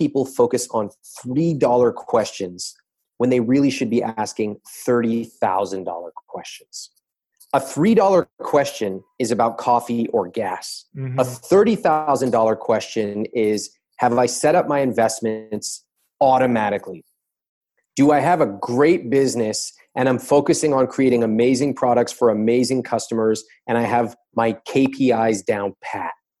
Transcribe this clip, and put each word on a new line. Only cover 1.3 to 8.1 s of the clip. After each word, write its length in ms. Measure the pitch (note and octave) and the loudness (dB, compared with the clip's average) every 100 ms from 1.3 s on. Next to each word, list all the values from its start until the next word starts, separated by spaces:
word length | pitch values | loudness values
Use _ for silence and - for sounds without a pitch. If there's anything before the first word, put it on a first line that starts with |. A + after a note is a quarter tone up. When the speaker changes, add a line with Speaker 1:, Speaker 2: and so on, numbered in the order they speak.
| C3 E3 | -2 0
Speaker 1:
dollar 380 | D3 B2 B2 B2 | 0 2 4 4
questions 840 | A#2 - A#2 G#2 - F#2 F2+ - - _ _ _ - | 0 -2 -2 0 -6 -10 -10 -14 -16 _ _ _ -4
when 120 | B2 | 0
they 80 | B2+ | 2
really 320 | A2+ C#3 C#3 | 2 2 2
should 180 | C3 A#2 | 0 -2
be 140 | A2 | -2
asking 540 | A3+ - G#2+ - G#2+ G2+ - - | -2 -4 -6 -4 -6 -8 -16 -8
thirty 380 | - A#2+ A#2 A#2 | -2 0 0 -2
thousand 640 | A2+ _ G#2+ F#2 G2 F#2+ | -6 _ -2 0 -2 -6
dollar 280 | F2+ E2+ F2 - - | -8 -10 -12 -16 -16
questions. 640 | - - - - - - _ _ _ _ _ _ | -14 -14 -18 -20 -20 -20 _ _ _ _ _ _
A 80 | - | -4
three 340 | F3 - F#3+ | -2 0 2
dollar 340 | A#3+ G3 | 4 4